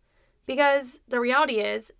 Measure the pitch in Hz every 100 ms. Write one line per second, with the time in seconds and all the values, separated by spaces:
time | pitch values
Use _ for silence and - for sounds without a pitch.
0 | _ _ _ _ - 262 285 277 254 -
1 | _ 240 240 269 302 220 208 214 -